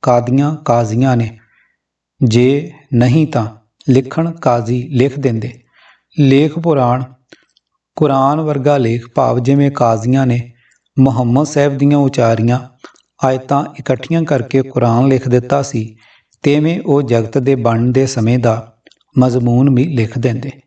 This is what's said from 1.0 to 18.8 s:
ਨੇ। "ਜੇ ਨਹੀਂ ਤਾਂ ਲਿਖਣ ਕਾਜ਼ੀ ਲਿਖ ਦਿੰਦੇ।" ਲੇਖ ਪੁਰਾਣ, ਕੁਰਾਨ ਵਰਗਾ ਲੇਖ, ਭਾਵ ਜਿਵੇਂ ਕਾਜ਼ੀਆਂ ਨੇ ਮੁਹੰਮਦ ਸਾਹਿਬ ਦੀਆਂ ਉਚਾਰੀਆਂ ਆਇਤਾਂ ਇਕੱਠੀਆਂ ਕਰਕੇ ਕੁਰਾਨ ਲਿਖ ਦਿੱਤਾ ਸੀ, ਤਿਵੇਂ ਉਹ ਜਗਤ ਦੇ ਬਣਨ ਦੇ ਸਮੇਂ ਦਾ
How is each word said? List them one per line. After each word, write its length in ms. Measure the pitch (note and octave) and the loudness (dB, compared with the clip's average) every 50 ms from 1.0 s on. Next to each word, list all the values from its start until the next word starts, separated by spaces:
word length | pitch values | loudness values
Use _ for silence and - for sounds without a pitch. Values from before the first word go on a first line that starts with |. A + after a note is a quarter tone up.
| C3 C3+ B2+ A#2+ | 0 2 2 0
ਨੇ। 220 | A2+ A2 - - _ _ _ _ _ _ _ _ _ _ _ _ _ _ _ _ C#3 | -2 -4 -8 -16 _ _ _ _ _ _ _ _ _ _ _ _ _ _ _ _ -2
"ਜੇ 480 | B2 A2 A#2+ B2 B2+ C#3 C#3+ D#3+ E3+ - - _ _ C#3 | 2 2 4 2 2 2 0 -4 -6 -16 -20 _ _ 0
ਨਹੀਂ 340 | A#2+ A#2 B2+ A#2+ D#3+ D#3 - | 2 2 4 4 2 0 0
ਤਾਂ 180 | - B2+ A2 G#2+ - - _ _ _ _ _ - | -2 -4 -4 -4 -8 -16 _ _ _ _ _ 2
ਲਿਖਣ 420 | B2+ C3 C3+ C3 - - E3 E3+ | 2 2 2 0 -4 -4 -4 -4
ਕਾਜ਼ੀ 560 | E3 E3 - C#3 A#2+ A#2+ A2+ G#2+ B2 B2 B2 D3+ | -6 -4 -2 0 0 0 0 -2 -4 -4 -4 -4
ਲਿਖ 320 | D3+ B2 B2 C#3 - D3 | 0 0 0 0 0 -2
ਦਿੰਦੇ।" 420 | C3+ C3+ A#2 A2 A2 B2 - - _ _ _ _ _ _ _ _ _ _ _ E3+ | -4 -2 -2 -2 -6 -8 -12 -14 _ _ _ _ _ _ _ _ _ _ _ 0
ਲੇਖ 400 | D3 C3+ C3+ C#3 D3 D#3 D3+ E3 | 2 4 4 4 2 0 -2 -4
ਪੁਰਾਣ, 440 | E3 E3+ D#3 C#3+ B2+ A#2+ B2 B2+ C3 - - _ _ _ - _ _ _ _ _ _ _ _ _ _ _ _ | -2 0 0 2 2 0 0 -2 -4 -8 -14 _ _ _ -20 _ _ _ _ _ _ _ _ _ _ _ _
ਕੁਰਾਨ 460 | - D#3 D3 C3+ C3+ C3+ C#3 D3 D#3 | -2 0 0 2 2 2 0 0 -2
ਵਰਗਾ 360 | D#3+ D3+ D3 C#3+ B2+ D3 D3 C#3+ | -2 -4 -4 -2 0 0 2 2
ਲੇਖ, 320 | B2+ A2+ A2+ A#2+ A#2 - _ | 0 0 -2 -4 -6 -6 _
ਭਾਵ 240 | - C3 B2 A#2+ B2 | -2 0 0 0 -2
ਜਿਵੇਂ 320 | A#2+ B2+ C#3 C#3+ C#3+ C#3 | 0 2 2 2 2 0
ਕਾਜ਼ੀਆਂ 540 | C#3 C#3 B2+ A#2 A2+ A2 G#2+ A#2+ B2+ C3+ C3+ | 0 0 0 0 0 0 0 0 0 0 2
ਨੇ 280 | B2+ A#2+ B2 A#2+ A#2+ - _ _ _ _ _ _ _ _ - | 0 0 -2 -4 -6 -14 _ _ _ _ _ _ _ _ 2
ਮੁਹੰਮਦ 460 | C3 C3+ A#2+ A2+ B2+ A#2 A#2+ C3 D3+ | 2 2 2 0 -2 0 0 0 0
ਸਾਹਿਬ 320 | D3+ - D3 C#3+ C#3+ C#3 C3+ | 0 0 0 0 0 0 0
ਦੀਆਂ 200 | C#3+ C#3+ D3 C#3+ | 0 2 2 2
ਉਚਾਰੀਆਂ 600 | C#3+ C3 C3+ - B2 A2+ A2+ A2+ A2+ A#2 A#2+ C3 C#3+ - _ _ _ - _ _ _ _ _ _ - | 2 0 0 0 0 0 0 0 0 0 0 -2 -4 -10 _ _ _ -20 _ _ _ _ _ _ -2
ਆਇਤਾਂ 420 | C3+ C3 C3 C3 - D3 C#3 C#3+ D3 - - | -2 -2 -2 -2 -2 -2 -2 -2 -4 -10 -16
ਇਕੱਠੀਆਂ 440 | C#3+ - C3 A#2+ B2+ - E3 E3 E3 | -4 -4 -2 -2 -2 -2 -2 -2 0
ਕਰਕੇ 380 | D3+ D#3 C3 A#2 - - C3+ | 0 -2 -2 -2 0 0 -2
ਕੁਰਾਨ 460 | C3 C3+ - C3+ A#2+ A#2 A#2 A#2+ C3 C3+ | -2 0 -2 0 0 2 2 2 2 2
ਲਿਖ 220 | C3+ B2+ - C3 | 2 0 0 0
ਦਿੱਤਾ 320 | B2 B2+ A#2+ B2 D3 C#3 | 0 0 0 0 -2 -2
ਸੀ, 360 | C#3 C#3 - A#2 A2 A2 A2 _ _ _ _ _ _ _ _ _ _ | -2 -4 -6 -6 -8 -8 -12 _ _ _ _ _ _ _ _ _ _
ਤਿਵੇਂ 380 | C#3+ C#3+ D3+ D3+ D#3+ E3+ F#3+ - | 0 2 2 2 0 -2 -4 -2
ਉਹ 160 | G3 C#3+ C#3+ | 0 0 0
ਜਗਤ 360 | C#3+ A#2+ A#2+ A#2 A2+ A2 - C#3+ | 0 0 0 0 0 0 -2 -2
ਦੇ 180 | B2+ C3 C#3 | 0 0 0
ਬਣਨ 360 | B2+ A2+ A#2+ A#2 A2+ A#2 B2 | 0 0 0 0 0 0 0
ਦੇ 160 | B2 C3 C3+ B2+ | 2 0 0 0
ਸਮੇਂ 320 | - B2+ A2 A2+ B2 B2+ | -2 -2 0 0 0 2
ਦਾ 320 | A#2 A#2+ A2 A2 A2+ - _ _ | 2 0 0 -2 -6 -14 _ _